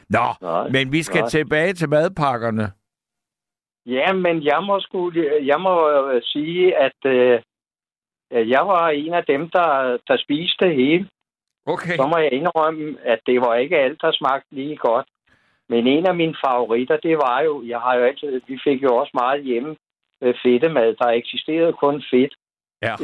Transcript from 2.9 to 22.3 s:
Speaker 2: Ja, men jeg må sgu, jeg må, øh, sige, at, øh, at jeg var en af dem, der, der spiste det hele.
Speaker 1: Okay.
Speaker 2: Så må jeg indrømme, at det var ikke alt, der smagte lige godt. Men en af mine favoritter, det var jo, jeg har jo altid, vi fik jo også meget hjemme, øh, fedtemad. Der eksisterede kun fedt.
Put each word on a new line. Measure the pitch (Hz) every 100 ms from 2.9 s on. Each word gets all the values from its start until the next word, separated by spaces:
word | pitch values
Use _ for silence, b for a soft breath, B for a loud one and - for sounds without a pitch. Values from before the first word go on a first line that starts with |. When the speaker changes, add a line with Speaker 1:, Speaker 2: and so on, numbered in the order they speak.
| _ _ _ _ _ _ _ _ _ -
Speaker 2:
Ja, | 127 160
men | 190 180 165
jeg | 147 147 202
må | 196
sgu, | - 190 175 165 151 151
jeg | 135 143
må, | 190 175 156
øh, | 147 135 127
sige, | - 147 151 175 180 160
at, | 139 - 135
øh, | 127 123 120 - _ _ _ _ _ _ _ _
at | 123 113
jeg | 131 180
var | 180 165
en | 147 156
af | 170
dem, | 165 139 165
der, | 185 170 135 131 123 -
der | 127
spiste | - 147 175 - 185
det | 143
hele. | 131 175 196 _ _ _ _ _ -
Speaker 1:
Okay. | 170 175 170
Speaker 2:
Så | 135
må | 165
jeg | 156
indrømme, | 127 175 160 156 160 151 143
at | 131 113 -
det | 123
var | 123
ikke | 117 139 170
alt, | 131 156
der | 160
smagte | - 143 135 -
lige | 143 143 147
godt. | 123 117 - _ _ _ _ _ -
Men | 120 120
en | 143 185
af |
mine | 175 160 151
favoritter, | 139 123 113 117 127 156
det | 170 160
var | 131 123
jo, | 156 147 120
jeg | 117
har | 123 123
jo |
altid, | 123 - 147 127 -
vi | 131
fik | - 131
jo | 135 120
også | 143
meget | 135 123 147
hjemme, | 139 120 147 156 _ _ _ _
øh, | 123 120
fedtemad. | 123 123 123 147 113
Der | 107 123
eksisterede | 117 - 120 - 160 165
kun | - 143 143 -
fedt. | 127 139